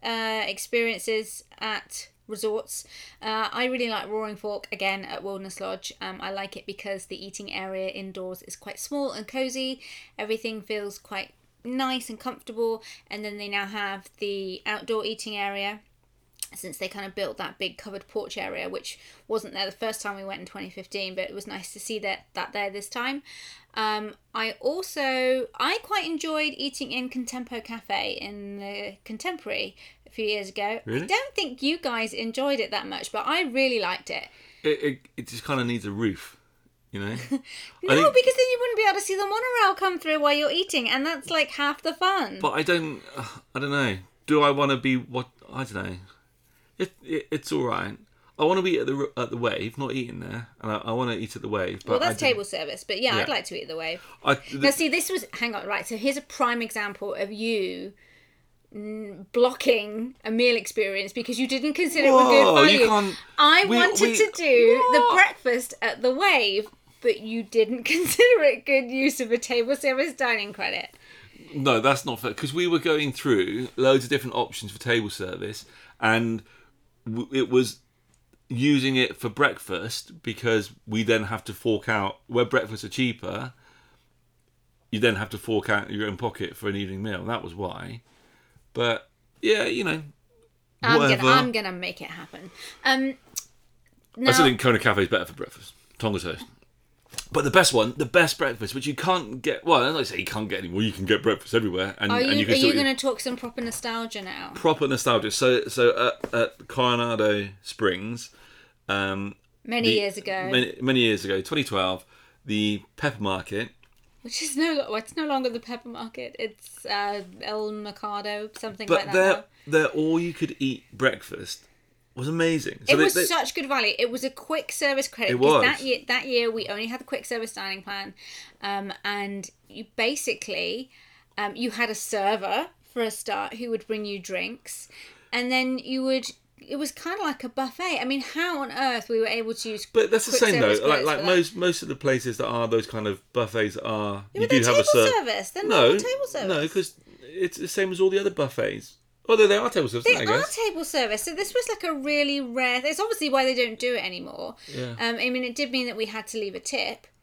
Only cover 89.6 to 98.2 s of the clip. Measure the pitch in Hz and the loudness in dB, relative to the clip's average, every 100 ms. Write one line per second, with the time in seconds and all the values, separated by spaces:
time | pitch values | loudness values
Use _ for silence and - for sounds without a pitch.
89.6 | - - 190 156 147 _ _ _ _ _ | 0 -2 -2 -4 -8 _ _ _ _ _
90.6 | _ - - 233 139 127 131 262 247 226 | _ -4 4 6 6 6 8 8 6 0
91.6 | 196 180 180 180 - 170 - - 185 - | -4 -6 -8 -10 -12 -14 -16 -16 -18 -18
92.6 | - - 269 262 269 262 _ - - _ | -18 -2 2 2 0 -4 _ -14 -14 _
93.6 | _ _ _ _ _ - 123 156 143 120 | _ _ _ _ _ 0 4 6 6 6
94.6 | 127 113 117 101 92 98 87 - - - | 4 6 4 4 4 2 -2 -10 -14 -14
95.6 | - - _ - 110 98 85 76 - _ | -20 -20 _ -4 -2 -2 -4 -8 -12 _
96.6 | _ _ _ _ _ - - 156 139 180 | _ _ _ _ _ -14 -4 0 4 6
97.6 | 175 123 110 127 131 175 | 6 4 2 0 2 4